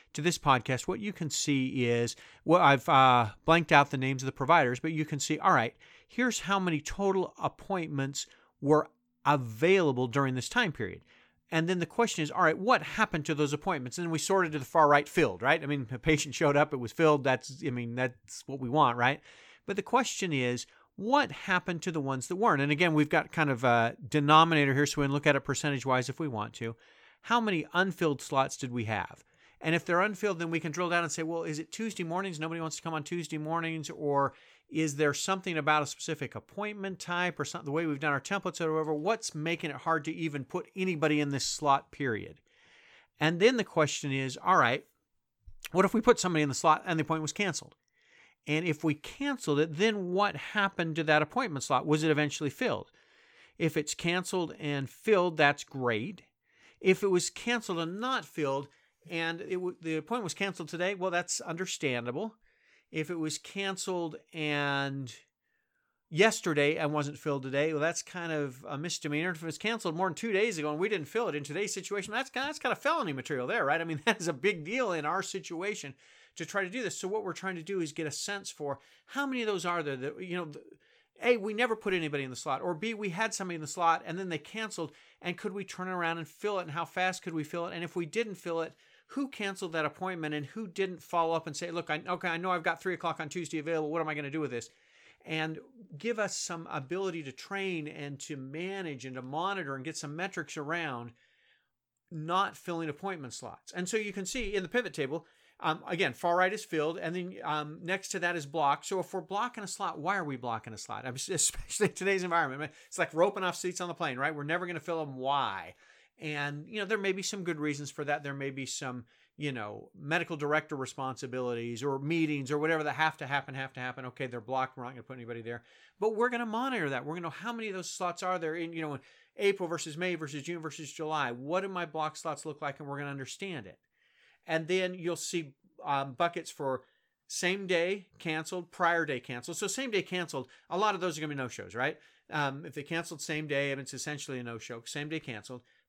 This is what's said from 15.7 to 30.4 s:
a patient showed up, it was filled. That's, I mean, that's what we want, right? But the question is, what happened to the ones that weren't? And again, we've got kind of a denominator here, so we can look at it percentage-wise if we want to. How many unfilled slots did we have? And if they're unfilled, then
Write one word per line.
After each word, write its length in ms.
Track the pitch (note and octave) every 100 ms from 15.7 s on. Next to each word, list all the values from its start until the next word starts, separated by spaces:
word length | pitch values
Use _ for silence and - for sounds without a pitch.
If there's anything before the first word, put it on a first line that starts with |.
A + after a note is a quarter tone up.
| C#3+ A#2+
a 80 | B2+
patient 360 | - D3 C#3+ -
showed 200 | D3+ C#3+
up, 160 | D3+
it 80 | C3+
was 140 | A#2
filled. 320 | - D#3 D3 C3+
That's, 360 | B2+ - C3 D#3
I 20 |
mean, 260 | B2 A#2 A#2+
that's 480 | B2+ - - - -
what 140 | C3+
we 80 | B2
want, 280 | D3 C3+ A#2+
right? 220 | B2 D#3 - - - - -
But 100 | G3+
the 60 |
question 500 | - B3 C4 - F#3
is, 340 | C#3 B2 B2 - - _ -
what 320 | G#3 C#4 A3
happened 520 | C#3+ - F3+ - E3+
to 100 | F3+
the 80 | D#3+
ones 280 | C3+ C3 -
that 100 | F3+
weren't? 240 | A3+ D3
And 100 | C#3+
again, 220 | D3 F3
we've 160 | D3+ D3
got 240 | D#3+ D3
kind 160 | - D3+
of 160 | A#2+ B2+
a 320 | A#2 A#2 - B2+
denominator 640 | D3+ C#3+ D#3 E3 D#3 C#3+
here, 120 | C3+ C#3+
so 160 | -
we 40 | C#3
can 60 |
look 160 | C#3+ D3
at 80 | C#3
it 60 |
percentage-wise 680 | - C3 D3+ C#3 C3+ B2+ B2+
if 140 | -
we 60 | D#3
want 240 | A2+ G#2
to. 240 | - A2+ A2+ _ - - _
How 180 | - A#3+
many 260 | G#3+ F3 C#3+
unfilled 480 | F3 F#3+ - E3 C#3
slots 340 | - C#3 C#3 -
did 160 | B2+
we 140 | B2 G#2+
have? 400 | G#2 - - _ _ - -
And 160 | D#3+ E3
if 80 |
they're 160 | E3 F3
unfilled, 400 | G#3 G3 G#3
then 120 | E3+